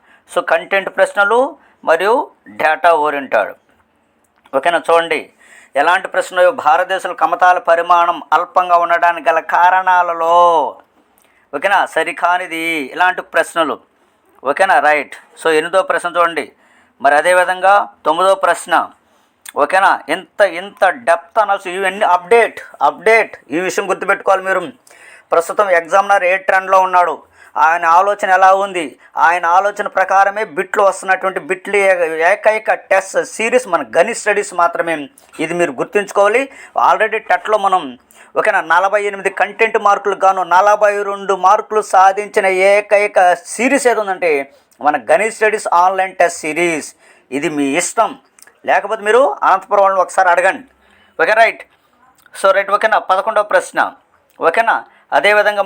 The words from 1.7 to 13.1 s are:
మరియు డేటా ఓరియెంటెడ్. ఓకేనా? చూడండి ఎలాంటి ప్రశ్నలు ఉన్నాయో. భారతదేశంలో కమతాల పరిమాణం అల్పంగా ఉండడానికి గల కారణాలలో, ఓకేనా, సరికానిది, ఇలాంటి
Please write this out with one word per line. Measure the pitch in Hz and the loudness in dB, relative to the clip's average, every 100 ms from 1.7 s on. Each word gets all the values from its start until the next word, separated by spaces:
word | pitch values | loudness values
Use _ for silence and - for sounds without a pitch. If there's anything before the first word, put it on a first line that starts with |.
| _ - | _ -2
మరియు | 160 190 254 - _ - 107 | 0 0 -2 -4 _ -18 -4
డేటా | 156 151 175 165 | -2 2 2 2
ఓరియెంటెడ్. | 147 143 131 113 92 - _ _ _ _ _ _ _ _ _ 135 | 0 -4 -4 -2 -2 -8 _ _ _ _ _ _ _ _ _ -4
ఓకేనా? | 170 170 - | -2 -2 0
చూడండి | 170 165 151 95 _ _ - _ - | 0 0 -6 -8 _ _ -20 _ -2
ఎలాంటి | 156 185 185 | 0 0 -2
ప్రశ్నలు | 180 180 185 | -6 -4 2
ఉన్నాయో. | 180 135 147 | 2 2 0
భారతదేశంలో | 165 180 185 185 165 | 0 0 -4 -6 -4
కమతాల | 160 175 180 180 170 | -2 2 2 2 2
పరిమాణం | 165 175 175 170 165 - 156 | 0 2 2 2 -2 -2 -2
అల్పంగా | 175 185 180 175 | 0 -2 2 2
ఉండడానికి | 170 170 170 170 156 | 2 2 0 0 0
గల | 160 156 | -2 0
కారణాలలో, | 170 175 185 185 180 175 170 165 175 175 165 127 - _ _ _ _ _ _ _ 143 | 2 4 4 2 0 0 -2 2 4 4 2 -2 -8 _ _ _ _ _ _ _ -6
ఓకేనా, | 196 190 135 - | 0 0 0 -2
సరికానిది, | 160 170 170 180 180 160 165 160 131 | -4 -2 -2 -2 -4 -8 -4 -4 -6
ఇలాంటి | 147 180 | -2 -2